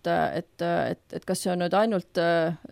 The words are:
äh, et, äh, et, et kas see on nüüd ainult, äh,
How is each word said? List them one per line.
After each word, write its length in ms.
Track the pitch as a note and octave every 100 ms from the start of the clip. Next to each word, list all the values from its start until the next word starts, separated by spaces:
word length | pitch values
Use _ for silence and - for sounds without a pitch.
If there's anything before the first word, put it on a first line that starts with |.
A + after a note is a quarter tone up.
| E3+
äh, 180 | E3+ D#3 -
et, 140 | - -
äh, 160 | E3+ E3+ B2
et, 140 | - - E3+
et 80 | -
kas 160 | F#3
see 80 | F#3+
on 120 | F3+
nüüd 120 | F3 F#3
ainult, 460 | A3+ G3 - -
äh, 340 | E3+ E3+ D#3+ E3 -